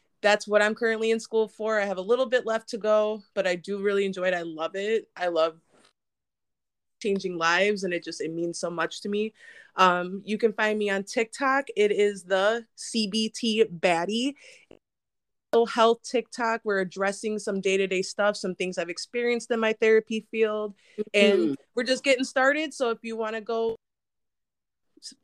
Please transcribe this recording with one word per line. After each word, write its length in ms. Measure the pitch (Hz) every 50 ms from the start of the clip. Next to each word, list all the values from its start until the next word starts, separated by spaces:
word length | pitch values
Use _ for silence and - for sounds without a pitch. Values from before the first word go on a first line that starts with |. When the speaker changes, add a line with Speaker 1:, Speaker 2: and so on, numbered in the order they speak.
| _ _ _ _
Speaker 1:
that's 260 | - 208 208 208 - 208
what 140 | 208 208
I'm 120 | 208 214 220
currently 360 | - 233 226 220 220 226 226
in 100 | 226 226
school 260 | 226 - 220 220 220
for. 320 | 208 - - 214 220 220 214
I 60 | 202
have 140 | 202 190 180
a 40 |
little 240 | 185 196 240 247 262
bit 200 | 233 254 247 190
left 240 | 220 220 226 226 -
to 80 | - 214
go, 440 | 190 214 214 214 214 214 214 214 - _ _
but 120 | 202 185
I 100 | 185 180
do 260 | 175 165 190 202 202
really 240 | 196 208 202 202 202
enjoy 220 | 196 185 185 180 185
it. 60 | 180
I 80 | 175
love 340 | 170 170 160 151 160 165 180
it. 320 | 196 196 214 226 214 - - _
I 140 | - 180 180
love 320 | 170 160 160 165 160 165 _ _ _ _ _ _ _ _ _ _ _ _ _ _ _ _ _ _ _ _ _ _ _ _ _ _ _ _
changing 340 | - 208 196 196 196 190 180 165
lives, 460 | 165 165 170 180 196 208 214 196 190
and 80 | 180
it 120 | 175 170 -
just, 160 | 165 160 -
it 120 | - 160
means 260 | 165 170 170 170 170 -
so 120 | - 170
much 300 | 175 165 165 165 - -
to 60 | - 208
me. 240 | 202 208 214 220 - _ - - - - - _ _
Um, 460 | - 185 185 180 175 180 180 190 196 -
you 140 | 196 214 208
can 140 | 233 226
find 260 | 202 226 220 214 214 214
me 120 | 208 202
on 140 | 196 196 196
TikTok. 640 | - - 247 226 220 - - 277 269 269 277 277 - -
It 160 | 196 208 208
is 320 | 202 185 208 208 208 190 175
the 400 | 180 190 190 196 208 226 240 233 - _
C 320 | - - - - 226 214
B 220 | 196 190 220 220 220
T 360 | - - - 226 214 220 220
Baddie. 720 | - 175 160 196 185 170 165 175 185 214 233 247 285 277 - - - - - _ _ 50 50 _ _ _ _ _ _ _ _ _ _ _ _ _ _
Mental 140 | - 233 233
health 360 | 220 - 240 226 226 233 -
TikTok. 600 | - - - 240 220 - - - 240 226 226 233 -
We're 160 | 214 202 190
addressing 580 | 190 180 - 190 196 196 196 - - 214 214 214
some 220 | - 214 196 196
day-to-day 420 | 185 196 190 196 196 190 190 185
stuff, 340 | 190 - - - 202 208 208
some 180 | - - 180 180
things 240 | - 185 185 180 180
I've 100 | 170 170
experienced 600 | 175 - - - - 240 240 240 240 233 226 -
in 100 | 240 226
my 140 | 226 220 220
therapy 520 | - 226 220 220 220 220 - 226 220 208 _
field, 440 | - 220 220 214 214 214 214 214 196 _ _ _ _ - 208 - -
and 260 | 208 202 208 202 185
Speaker 2:
Mm-hmm. 120 | 170 156 139 - _ _ _
Speaker 1:
we're 100 | 240 247
just 200 | 233 262 - -
getting 200 | 285 262 240 262
started. 500 | - - 269 262 269 285 302 311 302 -
So 160 | - 262 233
if 80 | 226 220
you 140 | - 226 226
wanna 240 | 220 226 214 220 226
go 340 | 208 220 226 226 226 226 226 - _ _ _ _ _ _ _ _ _ _ _ _ _ _ _ _ _ _ _ _ _ _ _ _
s-, 120 | - - - _